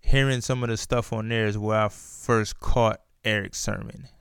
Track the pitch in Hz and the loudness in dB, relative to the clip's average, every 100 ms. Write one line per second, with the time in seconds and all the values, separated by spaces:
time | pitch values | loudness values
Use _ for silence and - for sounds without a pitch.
0 | - 135 135 127 - 127 120 110 - 123 | 6 6 6 0 -2 -2 -2 -4 -2 -2
1 | 113 113 110 113 107 104 107 107 107 - | -2 -6 -4 0 0 -2 0 0 0 -4
2 | - - - 117 107 - - 120 113 - | -20 -14 0 0 0 -6 2 4 4 0
3 | _ _ 113 107 98 - - 101 - - | _ _ -2 -2 -4 -8 -6 -6 -10 -16
4 | 131 - | -20 -20